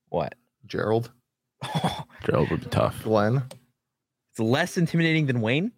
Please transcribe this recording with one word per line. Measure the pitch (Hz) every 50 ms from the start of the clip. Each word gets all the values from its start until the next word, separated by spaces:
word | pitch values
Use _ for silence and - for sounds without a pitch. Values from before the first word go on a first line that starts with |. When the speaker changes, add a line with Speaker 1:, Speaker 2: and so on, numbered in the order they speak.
| _ _
Speaker 1:
What? | - 85 73 - - - _ _ _ _ -
Speaker 2:
Gerald. | 104 - - - 107 110 117 120 - - _ _ _ _ _ _ _ _ _
Speaker 1:
<laughs> | - - - 165 - - - - - - - - -
Speaker 3:
Gerald | - - - 78 -
would | 80 -
be | - -
tough. | - - 110 - - - -
Speaker 2:
Glenn. | 113 110 104 104 107 123 139 123 131 - - _ _ _ _ _ _ _ _ _ _ _ _ _ _
Speaker 1:
It's | _ -
less | 113 113 127 147 175 175 - 190
intimidating | 170 - - 165 165 160 160 160 151 135
than | 127 123
Wayne? | 110 110 127 151 190 240 -